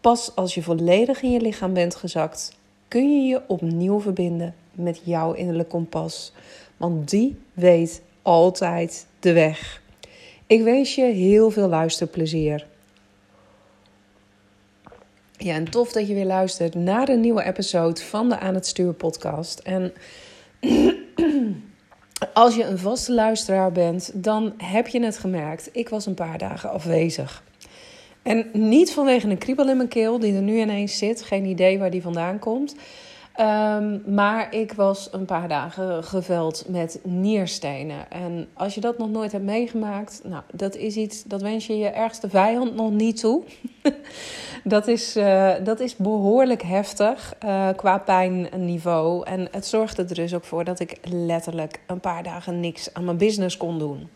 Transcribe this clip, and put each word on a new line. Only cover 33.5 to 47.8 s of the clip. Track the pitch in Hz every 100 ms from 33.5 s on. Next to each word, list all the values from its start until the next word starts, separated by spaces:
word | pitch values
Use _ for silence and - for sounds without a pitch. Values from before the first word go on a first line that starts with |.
| 214 214 208 208 202 202
maar | 202 202 220 226
ik | 220 220
was | 208 196 196 -
een | 190
paar | 185 175 170
dagen | 147 147 175 190 170
geveld | 165 190 180 175 160 160 -
met | 180 165 -
nierstenen. | - 180 196 214 180 - 143 139 147 147 -
En | - 180 170 -
als | - 190
je | 202
dat | 233 240
nog | 220
nooit | 220 214
hebt | 208
meegemaakt, | 196 220 233 233 214 202 208 -
nou, | 202 170 -
dat | 170 196 196
is | 214 214
iets, | 214 -
dat | - 196
wens | 196 220 214
je | 214
je | 208
ergste | - 220 220 202
vijand | 190 202 233 247
nog | 220 220
niet | 208 220 226
toe. | 220 277 - - 240 _
<laughs> | 294 285 - - - - - -
Dat | - 208 208
is, | 233 - 220
eh, | 202 190 196 185
dat | 190 220
is | 254 -
behoorlijk | 196 214 196 233 262 233
heftig, | 170 185 202 - 208 262 - -
eh, | 220 196 190
qua | 190